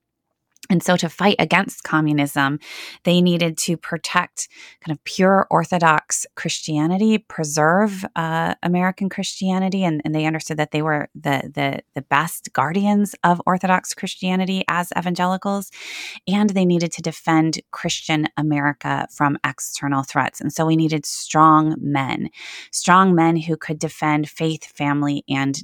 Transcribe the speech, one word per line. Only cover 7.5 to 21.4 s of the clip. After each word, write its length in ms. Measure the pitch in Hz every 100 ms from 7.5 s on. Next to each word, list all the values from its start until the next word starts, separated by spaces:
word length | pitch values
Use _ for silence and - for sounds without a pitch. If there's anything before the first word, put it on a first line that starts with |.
| 151 151 185 214 190 190
uh, 400 | 175 165 165 165 -
American 460 | 170 175 185 185 190
Christianity, 720 | - 185 - 190 185 190 190
and, 180 | 180 151
and 100 | 156
they 120 | 156 156
understood 320 | 160 - 151
that 120 | 151
they 100 | 151
were 280 | 156 147 -
the, 360 | - 151 135 -
the, 300 | 147 139 139 -
the 80 | 139
best 500 | - 139 165 - -
guardians 640 | - 143 190 202 208 202 -
of 180 | 175 175 -
Orthodox 460 | 180 185 185 -
Christianity 720 | - 185 - 185 185 185 190 -
as 240 | 170 175 -
evangelicals, 760 | 175 175 180 185 202 202 190 - - - - - -
and 220 | 202 208
they 140 | 190
needed 280 | 180 175 170
to 100 | -
defend 580 | 160 - - 160 160 156 -
Christian 560 | - 170 - - 156 151 -
America 720 | 151 147 143 143 143 139 -
from 280 | - 143 143
external 600 | 139 - - - 143 139
threats. 360 | 131 143 127 -
And 120 | 156
so 120 | -
we 120 | 160 160
needed 280 | 156 156
strong 720 | - - - 156